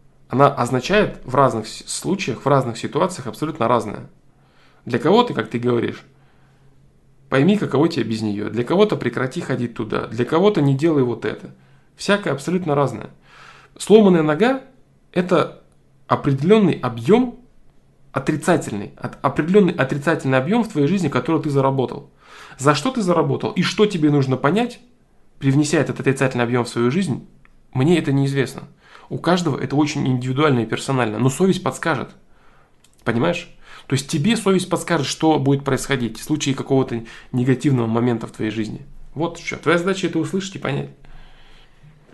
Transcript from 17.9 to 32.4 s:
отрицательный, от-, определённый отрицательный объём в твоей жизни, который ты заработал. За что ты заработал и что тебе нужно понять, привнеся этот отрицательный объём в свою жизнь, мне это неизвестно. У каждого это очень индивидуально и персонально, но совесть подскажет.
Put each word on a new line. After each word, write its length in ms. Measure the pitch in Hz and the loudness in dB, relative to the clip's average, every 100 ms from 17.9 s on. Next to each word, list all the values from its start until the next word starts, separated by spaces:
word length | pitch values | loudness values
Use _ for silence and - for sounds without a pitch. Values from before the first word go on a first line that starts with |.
| _ - | _ -12
отрицательный, 800 | 139 139 156 - 160 - 104 101 - | -6 -2 -2 2 0 0 -8 -8 -10
от-, 180 | - - | -12 -6
определённый 500 | 139 139 151 202 180 | -4 -2 2 4 4
отрицательный 640 | - 135 147 143 160 135 131 | 2 -2 -2 -2 0 2 0
объём 280 | 131 233 | 2 0
в 40 | 220 | 0
твоей 180 | 147 143 | 0 0
жизни, 220 | 196 160 | 2 0
который 320 | 127 120 156 | 0 0 0
ты 80 | 143 | 0
заработал. 600 | 139 135 135 123 - - _ - - - - | 2 2 2 -2 -6 -14 _ -20 -20 -20 -2
За 160 | 131 | 2
что 160 | 139 262 | 2 0
ты 100 | 254 | -2
заработал 520 | 185 170 147 127 - | 0 2 2 0 -2
и 100 | - | -4
что 240 | 175 - 208 | -2 0 0
тебе 240 | 185 151 | 2 2
нужно 260 | 143 131 131 | 2 2 0
понять, 440 | 143 190 240 - - _ _ _ _ - | 0 0 -2 -6 -20 _ _ _ _ -4
привнеся 400 | 139 135 147 165 | 2 2 2 2
этот 200 | 127 120 | 0 0
отрицательный 440 | 139 131 135 120 | 0 2 0 0
объём 220 | 117 123 117 | 0 0 -2
в 20 | |
свою 220 | 120 120 | 0 0
жизнь, 360 | 151 180 117 - - _ _ _ | 0 -2 -4 -10 -20 _ _ _
мне 260 | 131 143 170 | 0 2 2
это 140 | 151 | 2
неизвестно. 520 | 139 139 139 117 - - _ _ - - | 2 2 0 -2 -6 -18 _ _ -20 -12
У 80 | 135 | -4
каждого 420 | 160 180 170 131 | 0 0 0 -2
это 180 | - 135 | -2 0
очень 300 | 151 143 131 | 0 0 0
индивидуально 540 | 127 127 131 156 127 | 0 -2 0 2 2
и 60 | 110 | 0
персонально, 520 | 120 - 135 113 107 | -4 -2 0 0 0
но 120 | 127 | 0
совесть 320 | 139 190 185 | 2 2 2
подскажет. 480 | - - 175 131 - - _ - | -2 -4 -4 -4 -6 -14 _ -20